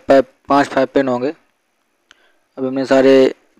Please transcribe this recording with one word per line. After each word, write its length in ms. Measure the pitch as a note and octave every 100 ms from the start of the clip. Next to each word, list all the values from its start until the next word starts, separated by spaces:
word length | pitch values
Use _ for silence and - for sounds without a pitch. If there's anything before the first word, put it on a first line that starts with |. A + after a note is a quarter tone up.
| -
five, 200 | C#3 B2+ _ -
पांच 200 | C#3 C3+
five 180 | C3+ C3
pin 220 | C#3+ C3+
होंगे। 200 | B2 C3
अभी 1400 | E3 _ _ _ _ _ _ _ _ _ _ _ - C3
हमने 180 | C3+
सारे 500 | C3 C3+ C3+ C3+ C3 - _ _